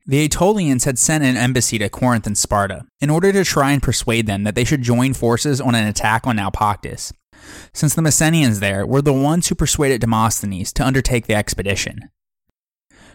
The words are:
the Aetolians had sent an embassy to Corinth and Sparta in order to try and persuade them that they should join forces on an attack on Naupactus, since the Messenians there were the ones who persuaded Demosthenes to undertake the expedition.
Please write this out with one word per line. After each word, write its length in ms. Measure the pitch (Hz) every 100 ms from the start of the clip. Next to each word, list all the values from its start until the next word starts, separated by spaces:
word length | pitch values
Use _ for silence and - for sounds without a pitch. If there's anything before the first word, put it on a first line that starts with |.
| -
the 200 | 139 151
Aetolians 580 | - 185 214 160 127
had 140 | 147 127
sent 260 | - 156
an 120 | 135 123
embassy 420 | 123 127 - 113
to 120 | 101
Corinth 360 | - 123 117 104
and 120 | 104
Sparta 480 | - 104 98 92 - -
in 100 | 143
order 220 | 160 196
to 120 | 196
try 280 | 180 151 139
and 100 | 139
persuade 440 | - - - 117 107
them 180 | 98
that 100 | 104
they 100 | 120
should 180 | 120 147
join 300 | 120 120 131
forces 480 | 123 117 117 147 135
on 140 | 127
an 120 | 117 107
attack 400 | - 110 113 131
on 120 | 107
Naupactus, 760 | 98 - 104 101 - - - - _ - - - -
since 220 | - 147
the 80 | 165
Messenians 580 | 156 - 160 165 131 101
there 260 | 101 98 101
were 160 | 135
the 100 | 147
ones 360 | 135 143 175 -
who 60 |
persuaded 460 | 185 151 - 139 120
Demosthenes 720 | 117 110 113 - 101 92 101
to 140 | - 131
undertake 400 | 131 - 123 -
the 80 |
expedition. 760 | 107 - - 98 101 - - - _ _ _ _ _ _ _ _ _ -